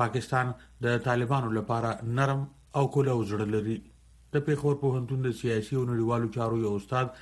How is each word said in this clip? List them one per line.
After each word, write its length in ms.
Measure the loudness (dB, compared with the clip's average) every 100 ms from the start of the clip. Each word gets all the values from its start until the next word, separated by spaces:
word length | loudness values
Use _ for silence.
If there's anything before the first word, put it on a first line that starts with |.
پاکستان 500 | 0 0 0 0 0 -4 -12 -4 0
د 160 | 0 2
طالبانو 400 | 0 2 0 0 0
لپاره 320 | 0 0 -2 -4 -2 0
نرم 260 | 2 0 -4 -10 -6 0
او 40 | 2 2
کولاو 300 | 2 2 0
زړه 160 | -2 0 0
لري. 200 | -2 -4 -8 -20 -20 -20 -4
د 80 | -2 0
پېښور 320 | 2 2 2
پوهنتون 360 | 0 0 -2 -2 -2
د 80 | -2
سیاسي 360 | 0 0 0 -2
او 40 | 0
نړیوالو 420 | 0 2 0 0 -2
چارو 260 | 0 0
یو 80 | 0 -2
استاد 320 | -2 -2 -2 -6